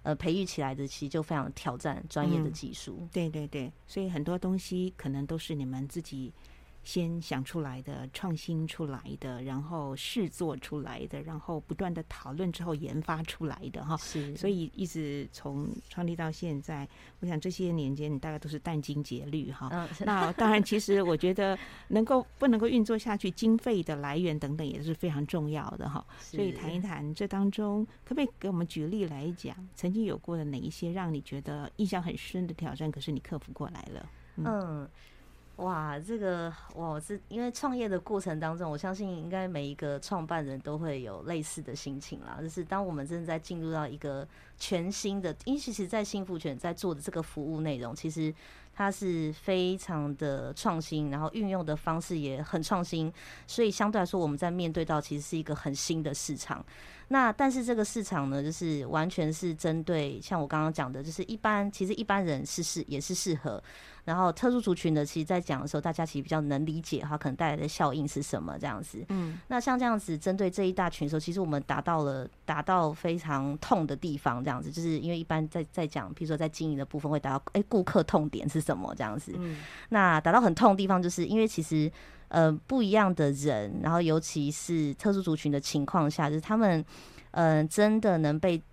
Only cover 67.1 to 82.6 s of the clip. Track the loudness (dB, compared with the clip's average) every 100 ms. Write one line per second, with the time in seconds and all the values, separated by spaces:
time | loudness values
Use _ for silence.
67.1 | -2 -2 0 0 0 -2 2 2 2 -2
68.1 | -2 -2 -4 -4 -4 -4 -6 -8 -10 -4
69.1 | -2 -2 -6 -4 0 2 2 4 2 0
70.1 | 0 0 2 2 4 2 4 0 0 0
71.1 | 0 0 0 2 0 0 0 2 2 2
72.1 | -2 -6 -8 -2 -2 4 4 4 2 0
73.1 | 0 0 0 0 -2 4 4 4 0 -2
74.1 | 0 0 0 0 -2 -4 -2 0 0 0
75.1 | -2 0 0 0 -2 -4 -2 -2 -2 -6
76.1 | -6 -2 0 0 0 0 0 -2 -2 0
77.1 | 0 2 -2 2 0 4 4 6 4 6
78.1 | 4 4 0 0 0 2 0 -2 -4 -4
79.1 | -4 -6 -6 -4 -6 -10 -14 0 6 8
80.1 | 8 8 8 8 8 8 8 6 4 4
81.1 | 2 2 4 4 2 2 4 2 0 -18
82.1 | -20 0 6 6 6